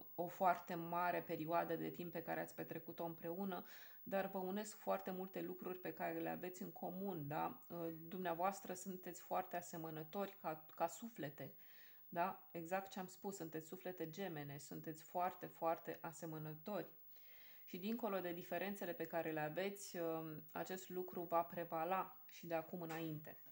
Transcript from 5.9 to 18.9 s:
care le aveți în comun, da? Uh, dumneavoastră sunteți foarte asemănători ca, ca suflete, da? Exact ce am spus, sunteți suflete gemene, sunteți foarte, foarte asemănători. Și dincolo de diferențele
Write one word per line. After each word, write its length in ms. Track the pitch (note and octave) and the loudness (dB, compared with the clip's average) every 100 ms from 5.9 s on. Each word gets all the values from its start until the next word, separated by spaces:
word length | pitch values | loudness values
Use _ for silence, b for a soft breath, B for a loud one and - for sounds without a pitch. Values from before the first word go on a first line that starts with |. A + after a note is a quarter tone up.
care 260 | D#3+ F3 E3 | -2 0 0
le 100 | E3 | 0
aveți 340 | D#3+ F3+ F3+ | 0 -4 -4
în 100 | F3+ | -6
comun, 540 | - F3+ F3+ G3 E3+ C#3+ | -4 -2 0 0 0 0
da? 360 | D#3+ D#3+ - - | 0 0 -2 -6
Uh, 280 | E3+ E3 D#3+ E3 | -4 -2 -4 -6
dumneavoastră 680 | F#3 F3+ E3 F#3 G3 - | -2 0 4 2 2 -2
sunteți 460 | F#3 G3 F#3 F3+ E3 | -4 -4 -6 -6 -8
foarte 360 | - F3+ F#3 F3 | 0 2 2 -2
asemănători 800 | F3 E3+ D#3+ D#3 D#3 G3+ F#3+ - | -2 -4 -2 -4 -2 -2 -2 -2
ca, 240 | E3+ D#3 - | -2 -2 -4
ca 120 | - E3 | 0 2
suflete, 680 | - A3+ - D3 - C#3 - B B B B - | 2 -6 -4 -4 -4 -8 -10 B B B B -2
da? 400 | F3 F#3 - - | 4 4 2 -6
Exact 400 | E3+ E3 F#3+ F#3+ | -4 2 2 2
ce 80 | G3+ | -2
am 80 | F3+ | -4
spus, 300 | - G3+ G3 | -4 -4 -2
sunteți 320 | D#3+ D#3+ D#3 | -2 -2 -4
suflete 420 | F#3 F3+ F3+ D#3+ | -6 -4 -2 -2
gemene, 480 | E3 F#3+ D#3 C#3+ C#3+ | 0 -2 -2 -4 -6
sunteți 440 | - D#3+ D#3+ D#3 | -6 -6 -6 -8
foarte, 440 | - F3+ F3+ - D#3+ | -4 2 2 0 -8
foarte 520 | - E3 E3 - - | 2 4 4 0 -4
asemănători. 880 | E3 D#3 E3 D#3 D#3 D3+ - G3 - - - B B B B B | -6 -4 -4 -2 -4 -4 -2 -2 -2 -8 -20 B B B B B
Și 160 | - F#3 | -8 -2
dincolo 420 | G3+ A#3 A3 F#3+ | 0 2 2 2
de 120 | F3 | 2
diferențele 600 | E3+ - F3 F#3+ G3+ F3+ | -2 -2 0 0 0 -2